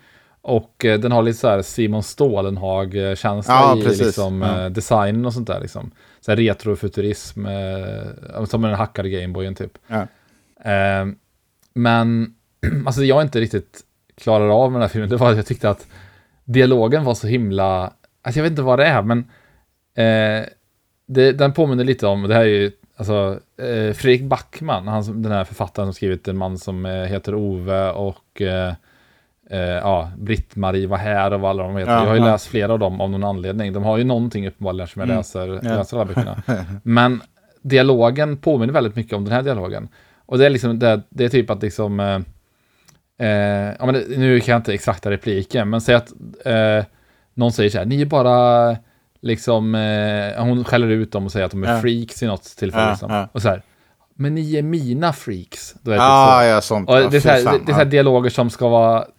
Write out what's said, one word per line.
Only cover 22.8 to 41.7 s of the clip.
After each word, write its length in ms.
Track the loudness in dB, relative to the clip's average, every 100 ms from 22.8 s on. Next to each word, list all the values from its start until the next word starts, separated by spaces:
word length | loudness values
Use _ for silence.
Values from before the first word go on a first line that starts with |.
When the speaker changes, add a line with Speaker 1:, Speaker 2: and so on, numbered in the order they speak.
| _ -10
Speaker 1:
alltså, 420 | -4 -2 -2 -4 -12 -12
eh, 300 | -6 -2 -2
Fredrik 280 | 0 2 2
Backman, 680 | 2 -4 -6 -12 -6 -4 -4
han 160 | -4
som, 180 | -4 -6
den 100 | -4
här 120 | -4
författaren 420 | -4 -6 -8 -4 -6
som 80 |
skrivit 340 | -4 -4 -4 -4
En 80 | -6
man 220 | -6 -8
som, 280 | -8 -8 -6
eh, 60 | -6
heter 300 | -6 -6 -6
Ove 560 | -4 -4 -4 -4 -2 -2
och, 520 | -4 -6 -8 _ -6
eh, 300 | -4 -2 -4 -8 _ _ _ _ _ _ _
eh, 80 | -6
ja, 500 | -4 -4 -2 -2 -4 -8
Britt-Marie 680 | -6 -6 -6 -6 -2 -2 -2
var 100 | -4
här 360 | -2 -2 0
och 80 | 0
vad 100 | -2
alla 120 | -2
de 140 | -4 -4
heter. 160 | 0
Speaker 2:
Ja, 60 | 2
Speaker 1:
Jag 60 | 2
har 80 |
ju 60 | 4
Speaker 2:
ja. 60 | 4
Speaker 1:
läst 140 | 2 -2
flera 260 | -2 0
av 60 | 0
dem 220 | -2 -2
av 100 | -4
någon 140 | -4
anledning. 480 | -4 -4 -6 -6 -6
De 100 | -4
har 160 | -2 0
ju 60 |
någonting 420 | 0 0 -2 -6 -8
uppenbarligen 400 | -8 -6 -6 -8
som 120 | -8
jag 60 | -4
Speaker 2:
Mm. 100 | -4
Speaker 1:
läser, 320 | -4 -8 -8
Speaker 2:
Ja. 260 | -8 -4 -4
Speaker 1:
läser 200 | -4 -4
alla 80 |
böckerna. 380 | -4 -4 -4 -6 -6
Speaker 2:
<laughs> 360 | -6 -6 -8
Speaker 1:
Men 400 | 0 2 2 0 -10 _ _ _
dialogen 720 | 0 4 4 4 4 2 -2 -2
påminner 360 | 0 0 0
väldigt 240 | 0 -2 -4
mycket 160 | -6
om 120 | -6
den 80 | -2
här 100 | -2
dialogen. 460 | -2 -4 -6 -10 -14 _ _ _ -2
Och 120 | 4
det 80 | 4
är 40 |
liksom, 280 | 4 0 0
det, 240 | 2 2 -2
det 160 | -2
är 40 | 0
typ 220 | 2 0
att 120 | -2
liksom, 380 | -6